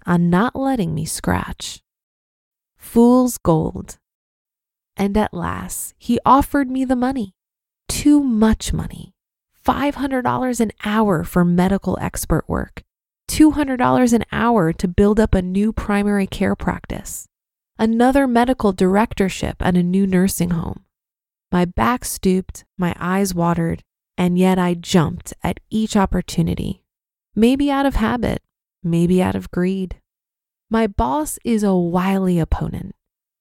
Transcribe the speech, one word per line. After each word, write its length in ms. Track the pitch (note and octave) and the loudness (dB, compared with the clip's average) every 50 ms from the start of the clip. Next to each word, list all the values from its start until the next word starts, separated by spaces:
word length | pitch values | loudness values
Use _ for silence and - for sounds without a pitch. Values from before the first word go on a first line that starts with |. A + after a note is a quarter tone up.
| - | -2
on 240 | - F3 F3 F3 E3+ | 0 2 2 4 4
not 260 | F3 F3+ F3 - - | 4 2 2 0 -2
letting 380 | C4+ C4+ C4+ C4+ A#3 E3+ D#3+ D#3 | -2 -2 -2 0 -2 -2 -2 -4
me 120 | D#3 D#3+ | -4 -6
scratch. 760 | - - - - - F2+ F2+ - - - - - - - - _ _ _ _ _ _ _ _ _ _ _ _ _ _ _ _ _ _ _ | -6 -8 -4 -2 -2 -2 -2 -4 -6 -10 -12 -12 -14 -14 -16 _ _ _ _ _ _ _ _ _ _ _ _ _ _ _ _ _ _ _
Fool's 640 | _ - - - A#3 A#3+ A#3+ B3 B3+ B3+ B3 - - | _ -20 0 4 4 6 6 6 4 2 0 -2 -2
gold. 580 | - - D#3+ D#3 E3 - F3+ F#3+ G3 - - - _ _ _ _ _ _ _ _ _ _ _ _ _ _ _ _ _ _ _ | 0 0 0 2 0 -4 -6 -10 -14 -16 -20 -20 _ _ _ _ _ _ _ _ _ _ _ _ _ _ _ _ _ _ _
And 220 | - G3 G3+ G3+ | -4 -4 0 0
at 160 | G#3+ G#3+ - - | 0 0 0 -4
last, 640 | F3 E3+ - - F#3 F3+ F#3 - - - - - | -6 -6 -6 -6 -8 -10 -10 -12 -12 -14 -14 -18
he 220 | _ - - A#3+ - - | _ -4 -2 -2 0 4
offered 460 | - C4 C#4 C#4+ - - C#4+ C4+ B3+ | 4 4 4 4 2 -2 -2 -2 -2
me 160 | C4 C4 C4 | -2 -4 -2
the 100 | B3 C4 | -2 0
money. 380 | B3 B3 C4 C4+ C4 G3+ F#3+ _ _ _ _ _ _ _ _ _ _ _ - | 0 0 -2 -2 -4 -8 -10 _ _ _ _ _ _ _ _ _ _ _ -8
Too 320 | - - - D4 D4 D4 | -8 0 4 4 4 4
much 500 | C#4 B3+ A3+ G#3 A3 A3 A3 - - - | 4 2 2 4 4 4 2 0 -2 -4
money. 440 | F#3 B2+ - - - - - - _ _ _ _ _ _ _ _ | -4 -4 -6 -8 -14 -16 -20 -20 _ _ _ _ _ _ _ _
Five 440 | _ _ _ C4+ B3 A#3+ C#4 D4 - | _ _ _ -2 0 0 -2 -4 -2
hundred 260 | - C#4 C4+ C4+ B3+ | -4 -4 -4 -2 -2
dollars 380 | B3 B3 A#3+ B3 B3+ B3+ B3 A3+ | -2 -2 -2 -2 -2 -2 -2 -2
an 120 | A3+ G3+ - - - | -2 -4 -4 -6 -6
hour 380 | G#3 G#3+ A3 A3 G#3 F3 D#3 E3+ | -2 0 2 2 2 0 0 -2
for 200 | - - F3+ F3 | 0 0 2 2
medical 540 | F3 F3 F3+ F3+ F#3+ G3 F#3+ - F#3+ - - | 4 4 2 2 2 0 -2 -2 -4 -4 -4
expert 480 | - - - - - - E3+ D3+ - | -4 -6 -6 -8 -2 -2 -2 -2 0
work. 360 | - E2 C2+ - - - - - _ _ _ _ _ _ _ _ | -2 -4 -4 -6 -8 -12 -18 -20 _ _ _ _ _ _ _ _
Two 240 | - - - D#4 D4+ | -4 2 4 4 4
hundred 260 | C#4+ D4 D4 C4+ B3+ | 4 2 -2 -2 -2
dollars 360 | B3 B3 B3+ C4 B3+ B3+ A#3 A#3 | 0 2 2 4 4 4 4 2
an 100 | G#3+ - - | 0 0 -2
hour 400 | A3 G#3+ A3 A#3+ A#3 G#3 E3 D#3+ | -2 0 0 2 2 2 2 0
to 160 | E3+ - - | 0 -2 -4
build 320 | F3+ F3 - G3+ G#3 G#3+ A3 | -2 2 2 2 4 4 2
up 140 | G#3+ - - | 2 2 2
a 80 | F#3+ | 0
new 320 | F3+ F3+ F#3 G3 G#3 A3+ - | 0 -2 -2 0 0 -2 -2
primary 540 | - - - G3+ G3+ G3+ G#3 G3+ G3+ F#3+ | -4 -4 -2 -2 0 0 0 0 0 -2
care 280 | - - - F#3+ G3 G3+ | -4 -4 -2 -2 -2 -2
practice. 720 | - - E3+ - - - - - - - - - - - _ _ _ _ _ _ _ _ _ _ - | -2 -4 -4 -6 -6 -8 -10 -12 -12 -10 -14 -14 -16 -16 _ _ _ _ _ _ _ _ _ _ -2
Another 480 | A3 A3+ A3+ A3+ A#3+ C4 C4 C#4 C#4 | 0 0 2 4 4 4 4 4 2
medical 440 | B3+ A#3 A#3 A#3+ C4 B3+ - - G3+ | 4 4 2 2 2 0 0 0 0
directorship 840 | F#3 - F#3+ F#3 F#3+ G#3 A3+ - - - G3 F#3 - - - - - - - | 2 2 2 2 4 2 0 0 -2 -2 -2 -2 -2 -4 -6 -8 -6 -2 -2
at 100 | F3+ F3+ | 0 2
a 80 | F3+ F3 | 2 2
new 220 | F3 F3+ G3 G3 | 2 0 0 0
nursing 460 | F#3+ F#3 F3+ F#3+ G3 - - E3+ F3 | 2 2 2 2 0 0 -2 -2 -2
home. 340 | F3 E3 - - - - - _ _ _ _ _ _ _ _ _ _ _ _ _ | -2 -4 -4 -6 -10 -12 -16 _ _ _ _ _ _ _ _ _ _ _ _ _
My 140 | F#3 F3+ F3+ | 0 0 0
back 400 | F3 - - - A#3 B3 - - | 0 -2 -2 0 0 0 -2 -6
stooped, 600 | - - - - F#3+ F#3 F#3 - - - - - _ _ | -10 -10 -4 -2 0 0 0 -2 -6 -14 -20 -20 _ _
my 180 | - F3+ E3+ - - | -6 -4 -4 -4 -4
eyes 340 | - F3+ F#3 G3 G3+ F#3 F3+ | -4 -2 -2 -2 -2 -2 -2
watered, 480 | E3+ E3+ E3+ E3+ E3+ E3 E3 E3 - - _ _ _ _ _ _ | 0 0 2 2 0 0 -2 -4 -6 -10 _ _ _ _ _ _
and 220 | - F3+ F3 F3+ | -2 0 0 2
yet 220 | F3+ F#3 F#3 F#3 F#3 | 2 2 2 2 2
I 160 | F3+ F3 F3 | 0 0 -2
jumped 580 | F3 E3+ - F#3+ F3 C#3+ - F3+ - - - - - | -4 -4 2 2 2 2 2 -2 -8 -12 -16 -12 -6
at 180 | - F3 - - - _ | -6 -6 -6 -6 -10 _
each 240 | G#3+ A3 A3 - - | -4 -4 -2 0 2
opportunity. 880 | G#3 F#3+ - - F3+ - - - E3+ E3 F3 - - - - - - _ _ _ _ _ _ _ _ _ _ _ | 0 2 2 0 -4 -4 -4 -2 -2 -2 -2 -2 -4 -6 -8 -10 -10 _ _ _ _ _ _ _ _ _ _ _
Maybe 360 | G3+ A3 A#3+ C#4 C4+ C#4+ C#4+ | 2 4 4 4 2 0 0
out 160 | C#4 C#4 C#4 | 0 0 0
of 80 | C4+ - | 0 0
habit, 480 | G#3+ A3 A3 B3 A#3+ G#3+ - - - - _ _ _ _ _ _ _ - | 0 0 0 0 -2 -2 -2 -4 -6 -8 _ _ _ _ _ _ _ -4
maybe 380 | E3 E3+ E3+ F3 F3 F#3 F3+ | -2 0 2 2 2 2 2
out 120 | F3+ F#3+ F#3+ | 2 0 -2
of 160 | F#3+ F3+ - | -4 -8 -6
greed. 500 | - F3+ F3+ F#3 F#3+ F#3+ F#3 F3 - - _ _ _ _ _ _ _ _ _ _ _ _ _ _ | -4 -2 -2 -2 -2 -4 -6 -8 -12 -16 _ _ _ _ _ _ _ _ _ _ _ _ _ _
My 160 | A3 A3+ A3+ | 0 0 0
boss 540 | G3+ - - A#3 B3+ C#4 D4+ D#4 - - - - | 0 0 -2 -2 0 -2 -2 -4 -6 -8 -8 -2
is 200 | A#3+ A3+ G#3 G#3 | -2 0 0 2
a 100 | G3 F#3 | 2 2
wily 640 | F3+ F3 E3+ F3 F3+ F3+ F#3+ G3 F#3+ F#3+ F#3 F3 | 2 0 0 0 0 0 0 0 0 0 0 0
opponent. 580 | E3 D#3 - - - - D#3+ - - F3+ G3 - _ _ _ _ _ _ _ _ _ | 0 0 0 -2 -2 -2 -6 -8 -10 -12 -14 -16 _ _ _ _ _ _ _ _ _